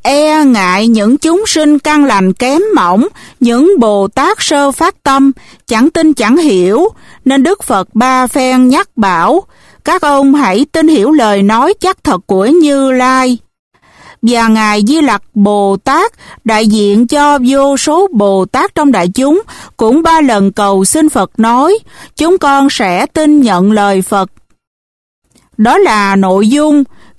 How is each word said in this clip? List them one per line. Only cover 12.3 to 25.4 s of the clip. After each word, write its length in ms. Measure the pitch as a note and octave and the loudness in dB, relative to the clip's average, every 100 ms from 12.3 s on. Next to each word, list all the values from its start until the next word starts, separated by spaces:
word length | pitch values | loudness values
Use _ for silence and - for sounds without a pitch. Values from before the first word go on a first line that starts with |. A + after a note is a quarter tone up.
| F#3+ G#3 | -2 2
Như 460 | E4+ D4+ C#4 C4+ | 2 2 0 0
Lai." 460 | B3+ B3+ C4 B3+ B3 _ _ _ _ _ _ - - | 0 0 0 -2 -4 _ _ _ _ _ _ -20 -6
Và 260 | A#3 A#3 A3+ | -2 0 0
Ngài 340 | A3 G#3+ G#3 G#3 | 0 0 0 0
Di 140 | D#4+ | 0
Lặc 220 | C#4+ G#3 - | 0 -2 -4
Bồ 420 | G#3 G3+ G#3 G3+ G3 | -2 0 0 -2 -2
Tát 280 | - D4 A4 - - - | -2 -2 -2 -6 -20 -10
đại 220 | A#3 A3 A3 | -4 -2 0
diện 400 | G#3+ G3+ G3+ A#3+ | 0 2 0 0
cho 320 | D4 D4 C#4+ B3 | 0 0 0 0
vô 280 | C#4 C#4 C#4 | 0 0 -2
số 320 | - D#4 G4 | -2 0 0
Bồ 320 | B3+ G3+ G3 | 0 0 0
Tát 300 | F#3 B3+ F4+ | -2 -2 -4
trong 180 | - D4 | -2 0
đại 160 | A3 F3 | 0 -2
chúng 340 | G3+ C4+ F4 A4 - - - | -2 0 -2 -4 -14 -14 -4
cũng 260 | A3 C#4 | 0 0
ba 180 | E4 D#4+ | 2 2
lần 320 | C#4+ G#3+ G3 | 2 0 0
cầu 320 | G3 G3+ G3 | 0 -2 0
xin 240 | G3 D#4 D#4 | 0 0 0
Phật 220 | A#3+ G3 - | 0 -4 -2
nói, 420 | A3+ B3 D4+ G#4+ - - - - | 0 2 2 0 -4 -20 -14 -4
"Chúng 220 | D#4 F#4 | -2 0
con 320 | C#4+ C#4 C#4 | 0 0 0
sẽ 360 | - G3+ F3+ C#4 | -2 -2 -2 -4
tin 340 | - D#4 D4+ | -2 0 2
nhận 320 | A#3+ F3+ F#3+ | 2 0 0
lời 300 | G#3+ G3+ G3 | 0 0 -2
Phật." 280 | F#3+ G3+ F#3 - _ _ _ _ _ _ _ _ _ _ | -2 -4 -4 -10 _ _ _ _ _ _ _ _ _ _